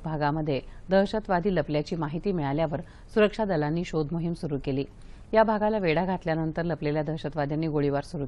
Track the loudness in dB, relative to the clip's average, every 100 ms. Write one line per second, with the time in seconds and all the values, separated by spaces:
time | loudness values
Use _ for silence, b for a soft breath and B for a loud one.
0 | -4 -2 0 0 0 -2 -4 B 2 4
1 | 4 0 0 0 2 0 2 0 0 -2
2 | -2 -2 -2 0 0 0 0 -2 -8 B
3 | B 4 4 4 0 2 2 0 -2 -2
4 | -2 -2 -2 -4 -4 -4 -2 -2 -2 -8
5 | B B B 4 6 4 2 2 2 2
6 | 2 0 0 0 0 -2 -2 -2 0 0
7 | -2 -4 -4 -2 -2 0 0 2 2 0
8 | -4 -6